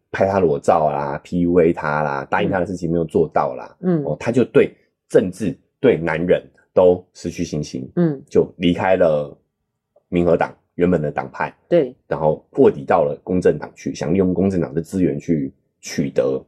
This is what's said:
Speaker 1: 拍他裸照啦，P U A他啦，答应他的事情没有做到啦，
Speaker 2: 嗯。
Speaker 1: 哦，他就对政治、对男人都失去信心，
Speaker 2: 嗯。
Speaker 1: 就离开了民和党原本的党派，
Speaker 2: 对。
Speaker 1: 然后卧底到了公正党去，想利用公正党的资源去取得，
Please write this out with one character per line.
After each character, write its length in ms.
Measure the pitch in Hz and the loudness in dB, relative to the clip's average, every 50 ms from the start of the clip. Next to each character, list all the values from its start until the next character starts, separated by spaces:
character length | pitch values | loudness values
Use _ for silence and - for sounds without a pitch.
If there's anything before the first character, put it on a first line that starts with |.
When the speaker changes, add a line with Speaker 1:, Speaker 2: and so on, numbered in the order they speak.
| _ _ | _ _
Speaker 1:
拍 140 | - - 98 | -2 -2 0
他 120 | 98 98 98 | 0 2 2
裸 200 | 92 80 73 71 | 2 0 0 0
照 320 | - - 95 82 78 73 | 0 0 2 2 2 0
啦 280 | 71 69 71 71 71 78 - | -2 -2 -6 -6 -8 -8 -10
，P 160 | - 90 90 | -6 -4 -2
U 180 | 87 87 87 90 | 0 2 4 4
A 120 | 80 82 | 4 4
他 300 | 85 - - 76 73 76 | 2 0 -2 -2 -2 -2
啦， 220 | 76 73 69 67 69 - | -2 -2 -4 -6 -4 -4
答 120 | - 95 | -2 -2
应 80 | 104 82 | -2 -2
他 100 | 98 92 | -2 -2
的 60 | 87 | -2
事 100 | 80 92 | -4 -6
情 140 | 87 87 80 | -6 -4 -2
没 60 | 85 85 | -2 -2
有 60 | 82 | -2
做 240 | 78 - 98 80 73 | 0 0 0 0 0
到 220 | - - 76 69 64 | 0 -2 -2 -2 -6
啦， 220 | 62 - - - _ | -10 -14 -16 -18 _
Speaker 2:
嗯。 240 | - 185 175 156 139 | -4 -2 -2 -2 -2
Speaker 1:
哦， 120 | 151 76 - | -4 -8 -6
他 100 | - 120 | -6 -2
就 140 | 117 131 - | 0 0 0
对 280 | - - 139 107 - - _ _ _ _ _ _ _ | 2 4 2 2 2 -2 _ _ _ _ _ _ _
政 220 | - 143 107 92 | 0 2 2 2
治、 260 | 90 - 113 87 - - _ _ _ _ | -6 -6 -6 -6 -6 -8 _ _ _ _
对 160 | - 123 92 | 2 2 2
男 280 | 78 82 85 80 80 85 | 2 0 -4 -2 -2 0
人 180 | 90 85 73 - - _ _ _ _ _ | 0 0 0 0 -8 _ _ _ _ _
都 300 | 98 92 90 90 - - _ | 4 6 6 4 2 -2 _
失 180 | _ - - 87 | _ -10 -10 -10
去 120 | 80 - | -6 -6
信 200 | 85 - - 76 | -6 -6 -4 -6
心， 280 | 73 - - - 64 - - | -6 -6 -8 -12 -12 -6 -2
Speaker 2:
嗯。 240 | 175 175 160 143 135 139 _ | 0 0 0 0 -4 -10 _
Speaker 1:
就 240 | - 92 78 - - - | 2 2 2 2 -4 -2
离 140 | 90 87 | 0 0
开 240 | 90 - - 95 95 | 0 0 2 0 2
了 400 | 92 90 80 78 73 73 71 - _ _ _ _ _ _ _ _ _ _ _ _ _ _ _ | 4 4 2 2 0 -4 -6 -12 _ _ _ _ _ _ _ _ _ _ _ _ _ _ _
民 160 | - 87 87 | 0 0 2
和 120 | 87 82 | 2 2
党 180 | 82 78 - - _ _ _ _ | 2 0 -4 -6 _ _ _ _
原 160 | - 87 90 | -2 0 2
本 100 | 90 80 | 2 0
的 100 | 76 73 | -2 -4
党 200 | 71 69 67 67 | -4 -6 -8 -8
派， 220 | - - 82 69 - _ _ _ | -8 -8 -8 -8 -8 _ _ _
Speaker 2:
对。 260 | 175 170 143 123 123 _ _ | 0 0 0 -2 -6 _ _
Speaker 1:
然 140 | _ - 71 | _ -6 -2
后 260 | 78 76 76 - _ _ - - | 0 -2 -2 -2 _ _ 0 4
卧 120 | 131 107 | 4 4
底 140 | - 76 69 | 4 0 -2
到 200 | - 98 87 76 | 0 2 2 2
了 140 | 73 73 - _ | 0 -2 -6 _
公 160 | - 95 90 | -2 -2 2
正 180 | 87 92 80 73 | 2 2 0 0
党 120 | - - - | -6 -12 -16
去， 200 | - - - - | -10 -10 -10 -8
想 180 | - 67 73 | -6 -4 0
利 60 | 85 95 | 0 2
用 160 | 92 92 90 | 2 0 0
公 160 | 87 95 98 | 0 0 0
正 100 | 95 87 | 0 0
党 140 | 78 - 67 | -4 -2 -4
的 80 | 82 | -6
资 200 | 80 - - 95 | -6 -4 -2 0
源 160 | 90 78 71 73 | 0 0 0 -4
去 340 | - - 85 76 67 67 - _ _ _ _ _ | -2 -2 -2 -2 -2 -6 -10 _ _ _ _ _
取 300 | _ - - - 71 69 | _ -8 -4 -4 -4 -2
得， 320 | - - 62 65 67 - - | -2 0 0 0 -2 -4 -6